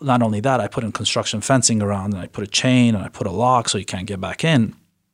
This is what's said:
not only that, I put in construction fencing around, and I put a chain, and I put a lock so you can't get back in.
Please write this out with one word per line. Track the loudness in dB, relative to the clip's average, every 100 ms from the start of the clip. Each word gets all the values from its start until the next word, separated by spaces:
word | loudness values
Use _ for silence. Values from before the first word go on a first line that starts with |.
not | 0 2
only | 2 0
that, | 0 0
I | -2
put | -4
in | -6
construction | -4 -4 -2 -4 -4
fencing | 0 2 2 2
around, | 0 -2 -2 -4
and |
I | -8
put | -10
a | -4
chain, | 0 4 4 4 2
and | -2
I |
put | -6 -6
a |
lock | 0 2 2 2
so | -4
you | -4
can't | -8 -6
get | -6
back | -8 -4
in. | 2 2 2 -4 _ _ _